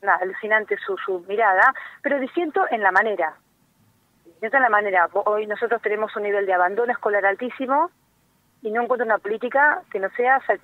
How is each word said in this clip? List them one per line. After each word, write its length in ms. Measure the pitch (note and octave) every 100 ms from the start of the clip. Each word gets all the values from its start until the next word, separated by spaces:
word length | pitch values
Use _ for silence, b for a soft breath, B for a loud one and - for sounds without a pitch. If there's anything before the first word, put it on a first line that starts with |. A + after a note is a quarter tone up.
nada, 160 | G3+ F3
alucinante 540 | F#3 F#3 G#3+ A3 G#3+ G3
su, 180 | - F#3+
su 220 | - F#3 F3+
mirada, 460 | G#3 G#3+ F#3+ B3 C4+ B B
pero 160 | C#4+ C#4
disiento 440 | B3+ - E4 G4 F#4+
en 120 | A3+
la 100 | G3
manera. 420 | F#3 A3+ F#3+ D#3 - _ _ _ _ _ _ _ _ _
Disiento 300 | - A3 C4+
en 40 |
la 40 | B3
manera. 400 | G#3 G#3 F3+ E3+
Ho-, 100 | G3+
hoy 220 | G#3 G#3 G#3+
nosotros 340 | G3+ A#3 A#3
tenemos 340 | G#3+ G#3 G#3+ A3
un 80 |
nivel 200 | G#3 G3+ G3
de 60 |
abandono 400 | F3+ F3+ G3+ A#3+
escolar 320 | A#3 A3 G#3
altísimo 680 | G3 G3 B3 - B3+ C#4+ F4 _ _ _ _ _ _ _
y 100 | A3
no 120 | A3+
encuentro 240 | A#3+ B3 A#3
una 120 | G3+
política 640 | G3+ A3 B3 C4+ D4 F#4 -
que 80 | G3+
no 120 | F#3+
sea, 300 | - B3 C4 -
sal-, 140 | G3